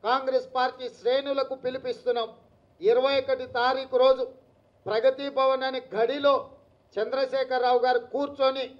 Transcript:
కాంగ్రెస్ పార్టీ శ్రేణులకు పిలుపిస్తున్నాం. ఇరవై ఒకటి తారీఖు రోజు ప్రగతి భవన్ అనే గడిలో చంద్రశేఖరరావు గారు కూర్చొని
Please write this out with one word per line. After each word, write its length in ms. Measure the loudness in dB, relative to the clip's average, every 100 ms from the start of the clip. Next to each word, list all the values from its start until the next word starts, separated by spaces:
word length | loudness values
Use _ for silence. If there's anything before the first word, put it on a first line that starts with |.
కాంగ్రెస్ 440 | 0 0 2 -2 -2 -2
పార్టీ 300 | -2 -4 -14 -4
శ్రేణులకు 560 | -2 0 0 -4 -4 -4
పిలుపిస్తున్నాం. 640 | -6 -6 -8 -6 -2 -2 -4 -10 _ _ _ _ 2
ఇరవై 240 | 4 2 0
ఒకటి 240 | 0 -4 -4 0
తారీఖు 380 | 0 0 -2 4
రోజు 200 | 4 4 0 -8 _ _ _ _ -4
ప్రగతి 400 | 2 2 0 -4 0
భవన్ 260 | 2 2 -2
అనే 120 | -6 -8
గడిలో 400 | -2 -2 2 2 2 -2 -20 _ _ _ -6
చంద్రశేఖరరావు 840 | -4 -2 -2 -2 -2 0 2 2 2
గారు 140 | 0 -2
కూర్చొని 520 | -4 -4 0 0 0 -8